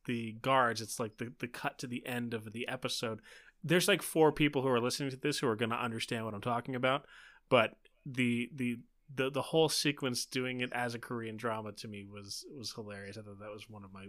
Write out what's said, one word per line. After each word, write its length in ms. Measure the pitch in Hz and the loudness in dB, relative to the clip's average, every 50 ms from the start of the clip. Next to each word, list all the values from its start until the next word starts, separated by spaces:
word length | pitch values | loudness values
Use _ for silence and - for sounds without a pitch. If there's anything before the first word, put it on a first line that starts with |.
| - | -6
the 280 | - 120 117 113 113 110 113 | -4 -4 -2 -2 -6 -6 -2
guards, 400 | - 131 135 131 123 117 113 110 | 2 4 6 6 6 6 4 0
it's, 180 | 110 - - - | -4 -8 -4 -4
like, 180 | 117 107 - | -4 -4 -4
the, 160 | - 113 120 - - | -8 -8 -8 -6 -8
the 80 | 123 | -8
cut 300 | 120 - - - 147 - - | -8 -8 -4 -6 -6 -4 -4
to 80 | - | -8
the 180 | 123 120 117 - | -6 -6 -6 -6
end 260 | - 123 120 120 117 117 | -4 -4 -4 -2 -4 -4
of 200 | 110 107 113 101 | -6 -8 -8 -8
the 140 | 113 123 | -6 -6
episode. 520 | - 131 - - 120 - - 123 113 110 107 - - - - - - _ _ - | -6 -6 -4 -4 -4 -4 -2 -4 -4 -4 -6 -10 -18 -20 -20 -20 -20 _ _ 0
There's, 240 | 151 165 180 170 | 2 4 4 6
like, 140 | 208 196 160 | 4 4 2
four 300 | - - - 160 156 151 | 2 0 6 8 8 8
people 300 | 147 - 151 143 147 139 | 8 6 4 4 4 2
who 80 | 127 135 | 2 4
are 100 | 127 117 | 4 4
listening 300 | 120 123 - - 143 135 | 2 2 0 0 -2 -4
to 80 | 131 | -4
this 220 | 131 - 147 143 - | -2 -2 -2 0 2
who 80 | 147 | 2
are 80 | 123 110 | 2 2
gonna 200 | 104 120 113 117 | 2 2 0 0
understand 500 | 120 123 117 113 117 - - 123 113 113 | 0 -2 -2 -2 -2 -4 -2 -2 -4 -2
what 80 | 110 104 | -4 -6
I'm 80 | 101 | -4
talking 340 | - 123 117 117 - - 131 | -2 -2 -2 -2 -2 -4 -2
about, 300 | 123 127 131 135 143 - - - - - - - - _ - | 0 2 2 2 2 -2 -8 -20 -20 -20 -20 -20 -10 _ 6
but 260 | 131 120 110 - - _ _ - _ _ - | 6 6 6 6 2 _ _ -20 _ _ -12
the, 440 | 147 123 127 123 120 120 120 120 - 156 | -6 0 2 2 4 4 2 0 -4 -4
the, 240 | 131 123 120 120 120 - _ _ _ _ - 135 | -4 -2 -2 -2 -4 -8 _ _ _ _ -10 -4
the, 160 | 127 131 135 | -2 -2 0
the 120 | 139 131 | 0 -2
whole 280 | 127 - - 160 160 147 | -2 2 6 6 6 6
sequence 560 | - - - 147 143 143 143 127 120 120 - | 4 2 2 2 0 0 -2 -2 -2 -2 -4
doing 360 | - - 131 127 127 127 123 | -4 -2 -2 -2 -2 -2 -2
it 100 | 123 123 - | -4 -2 -2
as 220 | 123 123 120 117 | -2 -2 -2 -4
a 40 | 113 | -6
Korean 360 | - - 127 117 113 113 110 | -8 -6 -6 -6 -6 -6 -6
drama 360 | 110 120 117 110 110 107 104 101 | -4 -2 -2 -2 -2 -4 -8 -8
to 140 | - - | -10 -12
me 180 | 110 104 101 101 | -10 -10 -10 -12
was, 400 | 101 101 104 101 101 - - - - - | -12 -14 -14 -10 -10 -10 -10 -10 -12 -12
was 140 | 139 110 - | -10 -10 -10
hilarious. 460 | - 117 107 104 101 98 101 98 101 | -8 -8 -10 -10 -10 -10 -10 -10 -12
I 40 | 110 | -12
thought 180 | 107 104 101 98 | -12 -14 -14 -14
that 120 | 104 107 | -12 -12
was 180 | 104 104 101 - | -12 -12 -14 -14
one 140 | 110 104 98 | -16 -16 -14
of 80 | 98 | -14
my, 160 | 98 98 98 | -16 -16 -16